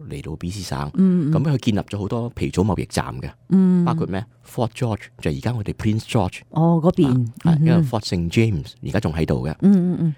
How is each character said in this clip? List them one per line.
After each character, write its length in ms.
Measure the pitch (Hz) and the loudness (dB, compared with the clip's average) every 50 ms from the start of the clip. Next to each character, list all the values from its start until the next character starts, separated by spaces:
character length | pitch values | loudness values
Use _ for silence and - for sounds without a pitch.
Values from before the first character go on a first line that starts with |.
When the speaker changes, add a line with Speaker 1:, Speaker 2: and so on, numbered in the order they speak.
| 151 - | -14 -12
Speaker 1:
嚟 140 | 71 71 73 | -12 -12 -10
到 120 | 76 78 | -10 -10
B 120 | - 85 87 | -8 -8 -8
C 120 | 101 104 | -8 -8
省。 280 | 87 - - 67 71 73 - | -8 -8 -6 -6 -6 -6 0
Speaker 2:
嗯， 340 | 185 190 185 180 180 147 147 | 2 2 4 4 2 0 2
嗯。 40 | 156 | 0
Speaker 1:
噉 100 | 151 143 | 0 2
佢 140 | 160 139 | 0 -2
建 180 | 123 - 120 104 | 0 0 0 0
立 40 | 95 | 0
咗 180 | - - 101 101 | -2 -4 -6 -6
好 80 | 95 | -4
多 200 | 104 123 117 120 117 | -4 -4 -4 -6 -6
皮 180 | - - - 71 | -6 -6 -6 -4
草 140 | - 85 98 | 0 0 2
貿 160 | 110 87 76 | 2 0 -2
易 40 | 60 | -4
站 200 | - - 90 - - - 65 | -4 -4 -4 -4 -4 -10 -10
嘅， 80 | - 69 - _ _ - | -10 -12 -14 _ _ 2
Speaker 2:
嗯。 360 | 185 190 185 180 180 180 175 | 4 4 4 6 4 4 2
Speaker 1:
包 80 | 131 - | 2 0
括 120 | 165 - | -2 -2
咩？ 160 | 76 95 95 113 - _ _ _ - | -4 -4 -6 -8 -10 _ _ _ -10
Fort 200 | - 139 117 117 | -4 -2 -2 -2
George， 320 | - - 127 117 104 - - - _ - | -2 -4 -4 -2 -4 -4 -8 -16 _ -6
就 80 | - - | -4 -4
而 60 | 143 - | -4 -2
家 140 | - 107 123 | -4 -4 -4
我 100 | 113 101 | -4 -6
哋 100 | 90 - | -6 -6
Prince 300 | - - 110 104 110 - | -2 -2 0 0 0 -4
George。 340 | - - 117 90 92 - - - _ | 0 0 0 0 0 -4 -8 -18 _
Speaker 2:
哦， 300 | - 156 165 170 170 165 147 | -2 2 2 4 4 4 2
嗰 80 | 185 180 | 2 2
邊。 340 | 175 151 131 127 127 120 113 - - - | 4 2 4 4 2 0 -2 -6 -2 2
Speaker 1:
啊， 120 | 170 165 143 | 2 4 4
因 60 | 160 | 4
為 60 | 160 165 | 4 4
Speaker 2:
嗯， 80 | 170 | 4
嗯。 60 | 156 | 2
Speaker 1:
Fort 140 | 123 120 107 | 2 -2 -4
Saint 300 | - - 104 87 85 85 | -4 -2 -2 -2 -2 0
James 420 | - 117 113 113 98 73 65 - - - - | 2 2 2 2 2 -2 -6 -8 -14 -12 -10
而 60 | 69 | -4
家 80 | 73 87 | -4 -2
仲 140 | - 85 76 | -2 -2 0
喺 120 | 82 78 | 0 0
度 200 | - 78 62 64 | 0 0 -2 -2
嘅。 40 | 78 78 - | -6 -4 2
Speaker 2:
嗯， 320 | - 196 202 185 175 180 175 | 4 4 6 6 4 0 -2
嗯， 40 | - | 0
嗯。 160 | 165 160 143 | -2 -2 -2